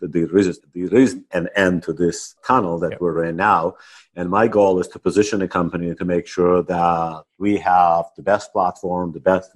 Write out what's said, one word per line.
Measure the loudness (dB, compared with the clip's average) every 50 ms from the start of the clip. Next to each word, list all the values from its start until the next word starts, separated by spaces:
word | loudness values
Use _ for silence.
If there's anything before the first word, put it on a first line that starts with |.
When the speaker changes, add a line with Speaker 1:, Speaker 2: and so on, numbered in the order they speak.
Speaker 1:
there | -10 -4 -2 -2 -2 2 2
is, | 2 2 2 0 -6 _ _ -10
there | -8 -4 2 4 4 4
is | 4 2 -4 -10 _
an | -6 -4 -4 -4 -2
end | 0 0 2 2 0 -2
to | -6
this | -4 -2 -2 -2 -2 -4 -10 -16 -20 _ -2
tunnel | 0 0 0 0 -2 -2 -4
that | -4 -4
Speaker 2:
Yeah. | -4 -4
Speaker 1:
we're | -4 -2 -2 -2 -2
in | -4 -2
now. | 0 2 2 2 2 0 -2 -6 -8 -16 -20 -20 -20 _ _ _
And | -8 -6 -2
my | 0 2 2
goal | 2 4 4 4 4 4 2
is | -2 -4
to | -8 -6 -4 0
position | 2 2 2 2 0 -2
the | -2 -2
company | -2 -2 -2 -2 -4 -6 -6 -6
to | -6 -6 -4
make | -2 -2 -2 -4 -4
sure | -2 0 2 4 4 2
that | 2 0 0 0 2 2 2 0 -2 -4 -8 -12 -16 _ _ -4
we | -2 -2 -2
have | 0 0 2 4 4 4 4 2 0 -2 -4 _
the | -6
best | -2 0 0 0 -2 -4
platform, | -4 -2 -2 -2 -4 -6 -6 -6 -4 -4 -4 -6
the | -8 -2 0 2
best | 2 2 0 -4 _